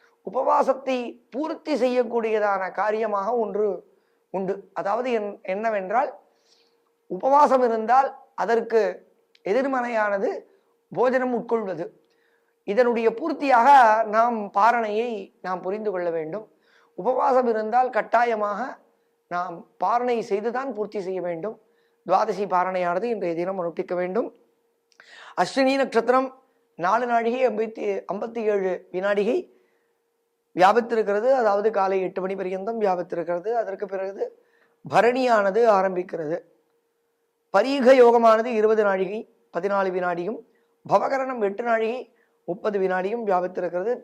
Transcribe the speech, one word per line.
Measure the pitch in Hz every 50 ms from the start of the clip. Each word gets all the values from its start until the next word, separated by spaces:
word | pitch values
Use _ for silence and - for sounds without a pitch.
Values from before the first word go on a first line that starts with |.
| _ _ _ _ - -
உபவாசத்தை | 196 247 269 285 294 285 269 214 262 - - 269 262 247 240 233 233 - _ _
பூர்த்தி | - 240 311 320 330 320 - 311 302 233
செய்யக்கூடியதான | 233 254 247 247 247 226 226 240 220 226 214 214 208 208 196 190 190 180
காரியமாக | 175 - 190 214 214 220 226 214 208 196 190 208 240
ஒன்று | 240 226 208 190 202 214 208 190 - - _ _ _ _ _ _ _ _ _
உண்டு. | - 185 196 180 196 196 190 - -
அதாவது | - 170 190 202 233 254 262 240 226
என்-, | 208 202 202 -
என்னவென்றால் | - - 185 196 220 226 220 202 190 185 208 240 285 - - - _ _ _ _ _ _ _ _ _ _ _ _ _ _ _ _ _ -
உபவாசம் | - 185 196 262 277 285 294 254 254 262 247
இருந்தால் | 240 226 220 220 214 240 262 277 277 - - - _ -
அதற்கு | - 185 190 233 226 226 226 208 226 208 185 180 - - _ _ _ _ _ _ _ -
எதிர்மறையானது | 170 196 254 269 277 269 254 240 240 240 220 214 208 202 196 202 277 392 - - _ _ _ _ _ _ _ _ -
போஜனம் | 185 175 226 254 240 247 254 254 247
உட்கொள்வது. | 226 180 - 233 226 214 190 180 151 170 - - _ _ _ _ _ _ _ _ _ _ _ _ _ _
இதனுடைய | - 202 208 247 240 240 226 226 220 220
பூர்த்தியாக | 226 285 330 320 - 285 277 254 233 226 269 285 269 247 220 214 220 226
நாம் | 214 202 220 226 240 240 226 208 196 - 202
பாரணையை | 202 226 240 240 226 214 208 214 233 247 233 202 190 - _ _
நாம் | - 180 185 180
புரிந்து | 175 180 196 214 214 208
கொள்ள | 185 180 175 175
வேண்டும். | 165 165 156 156 165 208 220 - _ _ _ _ _ _ _ _ _
உபவாசம் | - 180 226 254 254 277 285 262 254 247 233
இருந்தால் | 226 220 214 220 214 247 254 247
கட்டாயமாக | 247 220 202 208 - 226 240 240 226 214 208 208 208 196 240 277 294 - _ _ _ _ _ _ _ _ _ -
நாம் | 175 175 180 185 170 170 - _ _ -
பாரணை | - 185 220 240 247 247 240 226
செய்துதான் | 208 - 202 202 214 240 214 254 269 277 226
பூர்த்தி | 208 214 202 - 214
செய்ய | 185 180 190 185
வேண்டும். | 170 180 175 165 165 208 220 - _ _ _ _ _ _ _ _ -
துவாதசி | - 180 196 214 220 202 180 208
பாரணையானது | 185 185 180 180 185 185 185 180 175 175 180 202
இன்றைய | 240 233 208 208 175 170
தினம் | 160 175 185 190 190
அனுஷ்டிக்க | 175 170 165 - 180 - 180
வேண்டும். | 175 180 180 185 220 269 - - _ _ _ _ _ _ _ _ _ _ _ _ _ - - - - - - - -
அஸ்வினி | 180 180 - 262 269 262 269 269
நட்சத்திரம் | 269 - - 226 - 233 254 262 269 262 - - _ _ _ _ _ _ _
நாலு | - 160 180 208 233 247
நாழிகை | 240 240 233 226 233 233 262 262 247
ஐம்பத்தி, | 214 214 220 220 220 - - 208 196 196 - - 190
ஐம்பத்தி | 202 226 233 226 233 220 208 208
ஏழு | 202 185 185 175 170 - _
வினாடிகை | - 180 185 202 208 202 202 208 262 359 359 - _ _ _ _ _ _ _ _ _ _ _ _ _ _ _ _ _ _ _ _ -
வியாபித்திருக்கிறது. | 160 180 190 208 233 233 233 233 220 214 190 202 208 214 254 269 262
அதாவது | 233 214 202 202 202 220
காலை | 208 202 190 190 190 196
எட்டு | 185 180 180 190
மணி | 180 185 196
பர்யந்தம் | 196 196 185 185 185 190 214 233 233 208
வியாபித்திருக்கிறது. | 196 185 180 180 180 175 170 165 165 175 175 170 214 233 240
அதற்கு | 214 185 190 190 214 190 190
பிறகு | 190 190 196 196 214 233 247 - _ _ _ _ _ _ _ _ _ - -
பரணியானது | 139 175 196 233 247 262 254 247 233 214 202 196 190 220 240 226 208 190
ஆரம்பிக்கிறது. | 190 190 185 180 180 185 - 165 160 147 165 180 - _ _ _ _ _ _ _ _ _ _ _ _ _ _ _ _ _ _ _ _ _
பரீக | - 196 214 262 277 285 247 240 269 262 247
யோகமானது | 233 233 240 226 226 220 220 226 247 240 214
இருபது | 214 214 220 214 214
நாழிகை | 202 190 190 190 175 202 220 233 _ _ _ _ _ - 175
பதினாலு | 170 196 202 196 196 190 180 185
வினாடியும், | 180 180 175 175 175 180 240 - - _ _ _ _ _ _ _ - -
பவகரணம் | 165 202 226 262 269 262 262 262 262 240 214 196
எட்டு | 202 202 240
நாழிகை | 240 226 220 220 220 240 254 - _ _ _ _ _ _ _ _
முப்பது | - 170 214 - 220 202 202
வினாடியும் | 190 185 185 185 180 196 220 240 233 202
வியாபித்திருக்கிறது. | 190 180 180 180 180 185 180 175 165 180 185 220 247 240